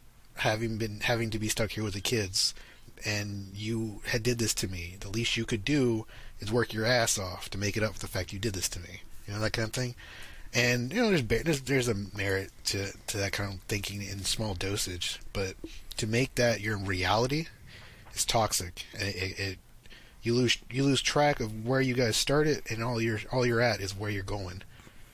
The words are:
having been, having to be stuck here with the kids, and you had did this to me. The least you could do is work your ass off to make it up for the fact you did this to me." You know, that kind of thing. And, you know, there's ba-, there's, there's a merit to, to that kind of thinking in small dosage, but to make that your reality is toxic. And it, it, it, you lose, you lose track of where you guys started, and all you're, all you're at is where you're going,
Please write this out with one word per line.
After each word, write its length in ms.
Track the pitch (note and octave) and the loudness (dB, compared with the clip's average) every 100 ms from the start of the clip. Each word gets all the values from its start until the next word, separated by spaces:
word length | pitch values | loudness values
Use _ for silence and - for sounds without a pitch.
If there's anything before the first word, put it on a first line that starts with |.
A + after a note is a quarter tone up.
| - - - | -20 -20 -14
having 420 | - A#2+ A2 A2+ G#2+ | -2 0 2 0 -2
been, 240 | A2+ G#2+ | -4 -2
having 300 | - A#2 A2+ | 0 2 0
to 80 | G#2+ | 0
be 100 | G#2+ | 0
stuck 220 | - G#2+ | 0 0
here 140 | - | -2
with 100 | A2 | -4
the 80 | G2 | -2
kids, 500 | - A2+ F#2+ - - - - - - - | 0 0 2 2 0 -2 -12 -18 -18 -6
and 440 | G#2 G#2 G#2 G2+ G2 | -2 -2 -2 -6 -8
you 480 | G2+ G#2+ A2+ A2 G2+ - | -6 -2 -2 -2 -4 -2
had 140 | A#2+ | 0
did 140 | A#2+ A#2 | 2 2
this 140 | G#2 - | 2 2
to 120 | G2 | -2
me. 280 | F2+ E2+ F#2+ | -4 -8 -10
The 80 | - | -4
least 300 | A2+ A2+ A#2+ | -2 0 0
you 80 | A2+ | 0
could 180 | A2+ | 0
do 400 | G2 D3 B2 A2 - - - - | 2 4 4 4 -2 -10 -14 -8
is 120 | G2+ | 0
work 220 | A#2+ - | 2 2
your 100 | G#2+ | 2
ass 340 | A2+ B2 A2+ - | 4 4 4 2
off 300 | F#2 F#2+ - | -2 -8 -6
to 80 | G2 | -2
make 200 | G2+ G#2 | 0 2
it 40 | |
up 120 | F#2 | 0
for 40 | - | 0
the 80 | F#2 | -4
fact 260 | F#2+ F2 | -4 -4
you 40 | G2 | -2
did 140 | A2+ | -2
this 160 | F#2 - | -2 -4
to 100 | F2 | -4
me." 200 | - F#2 - - - | -10 -12 -12 -10 -6
You 60 | |
know, 80 | G#2 | -2
that 140 | G#2+ | 0
kind 120 | - A2 | 0 0
of 40 | |
thing. 220 | B2+ B2 - - - - - - | -2 -4 -6 -14 -14 -14 -14 -2
And, 400 | B2 A#2+ B2 B2 | 2 4 4 2
you 80 | G#3 | 2
know, 80 | A3+ | 4
there's 140 | F3 | 4
ba-, 200 | G#2+ A#2 | 4 2
there's, 200 | D#3+ C#3 | 4 2
there's 260 | B2+ C3+ B2 | 2 2 4
a 60 | G2+ G2+ | 0 -2
merit 360 | G2 G2 G2 G2 - - | -2 0 0 -2 -6 -2
to, 260 | G2 G2 - - | -2 -2 -6 -4
to 100 | G#2 | -2
that 160 | G2 | 0
kind 220 | - G2+ | 0 -2
of 60 | F#2+ | -6
thinking 420 | - G2+ G2 G2+ | -4 -2 -2 -6
in 200 | G2 G2 | -6 -4
small 300 | F2 - A2 | -2 0 -2
dosage, 680 | F2+ G2 G2+ G2 F2+ - - - | -2 -2 0 -2 -2 -4 -6 -6
but 220 | G2+ F#2+ - - - - - | -4 -4 -6 -12 -12 -8 -4
to 100 | G#2+ | 0
make 280 | A#2 C3 | 2 2
that 260 | - A#2+ G#2 | 2 2 2
your 160 | G#2 G2 | 0 -2
reality 680 | F#2+ F#2 F2+ G#2+ B2+ D3 E3 - - - - - - | 0 0 4 4 4 0 -2 -10 -18 -16 -16 -18 -8
is 120 | - - | -2 2
toxic. 580 | A#2 G#2 - F2+ - - | 4 4 2 -2 -8 -10
And 100 | G2 G2+ | -4 -4
it, 80 | F#2+ | -2
it, 240 | F#2+ F#2+ | -4 -2
it, 180 | G2 F#2 - - - - - - | -4 -6 -12 -20 -18 -18 -18 -4
you 120 | A2+ | 2
lose, 240 | B2 A#2+ - - | 4 4 2 -2
you 140 | B2+ | 0
lose 160 | C#3 B2+ | 4 4
track 400 | - D3 D3 C#3 | 4 4 4 4
of 260 | A2 A2 A#2 | -2 -4 0
where 140 | C3+ | 2
you 140 | C3+ | 4
guys 220 | B2 A#2 - | 4 4 4
started, 420 | - D3 D3+ C3+ - | 4 4 4 2 -2
and 160 | A2+ | -2
all 160 | A2+ A#2 | 0 0
you're, 180 | A#2 G#2 - | 0 0 0
all 140 | B2+ B2 | 2 4
you're 160 | A2+ | 4
at 180 | A#2+ G2+ | 4 2
is 160 | G2 F#2+ | -2 -4
where 140 | G#2 | -2
you're 120 | G2+ | -2
going, 380 | F#2+ G#2 F2+ F#2 - - - - - | -2 -4 -4 -10 -12 -16 -18 -18 -18